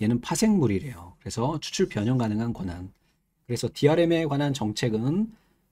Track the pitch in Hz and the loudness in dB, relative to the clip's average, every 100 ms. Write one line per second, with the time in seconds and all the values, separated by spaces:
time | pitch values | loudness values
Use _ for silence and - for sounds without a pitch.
0 | 107 120 - 165 220 202 117 98 139 - | 0 0 -2 2 4 4 4 2 -4 -10
1 | 90 - 98 113 127 160 - - 185 - | -16 -16 -10 -4 -2 -2 -4 -2 -2 0
2 | 110 127 113 104 117 - 95 90 92 - | 0 2 0 0 -2 -4 -8 -8 -12 -16
3 | _ _ _ _ - 117 117 - 143 165 | _ _ _ _ -8 -4 -4 2 2 4
4 | 165 165 160 143 147 131 107 107 123 110 | 4 2 2 0 0 0 -2 -2 0 0
5 | 127 185 220 - _ _ _ | 0 0 -2 -6 _ _ _